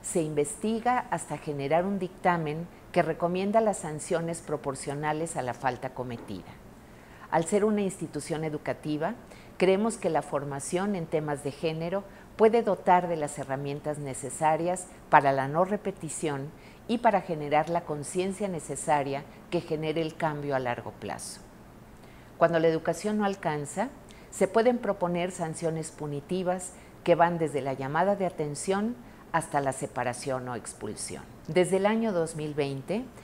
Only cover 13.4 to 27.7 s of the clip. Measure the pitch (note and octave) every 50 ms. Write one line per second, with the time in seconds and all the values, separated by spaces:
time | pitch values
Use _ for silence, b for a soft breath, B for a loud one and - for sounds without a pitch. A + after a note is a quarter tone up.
13.4 | C3 C3+ C3+ C#3 C#3+ C#3+ C#3+ D3 - D3+ D3 D3 C#3+ C3+ B2+ - - B2 - -
14.4 | D#3+ D#3 D#3+ D#3 E3+ F3 F3+ F3+ - - B B B B - D3+ C#3+ C#3 C#3 C3+
15.4 | C3 C#3 D3 E3+ F#3 F#3 G#3+ G3+ - G3+ F#3 - E3+ D3+ - - E3+ D3+ C#3+ C3+
16.4 | C#3 D#3 - B B B B B B B A#3 A#3 - A3+ G3+ F#3 - - E3 D3+
17.4 | D3 C#3+ D3 D3+ D#3 E3+ E3+ E3+ - - D3+ D3 C#3 - - F#3 F#3 G3 F#3+ -
18.4 | G#3 F#3+ F3+ D3+ - - C#3 - - D#3+ D3+ D3 C#3 C#3 C3+ C#3+ D3+ B B B
19.4 | B B F3 E3+ E3 - D#3+ D3+ D#3 D#3 D3+ E3 D#3+ D#3 D#3+ - E3+ D#3 D3 D3
20.4 | C#3+ C#3+ C#3 C3 B2+ B2 A#2+ A2+ A2+ A2 - - G#2+ F#2+ B1+ - - - - -
21.4 | - - - - - - - - - - - B B B B B B B B B
22.4 | E3+ E3 E3+ E3 D#3+ E3 D#3+ D#3+ - F3 E3 - - G#3+ G#3+ G#3+ G#3 G3 G3 G3
23.4 | - E3 D3+ D3 C#3+ C#3 - F3+ A3+ C#4 - - - B B B B B B -
24.4 | F#3+ F#3 - A3+ A3+ B3+ A#3+ A#3 - G3+ G3 - F3+ F3 F3 F3 F3 F3+ F#3 -
25.4 | E3+ D#3+ D#3+ - E3+ D#3+ D#3+ D#3+ D#3 - - - D3+ D3 C#3+ C#3 C#3 - F3 F#3+
26.4 | F3 F3+ F3+ F#3 - - - B B B B B B F3 E3+ D3+ E3+ E3+ F3 D#3+
27.4 | D#3+ D3 C#3 C#3 B2+ C#3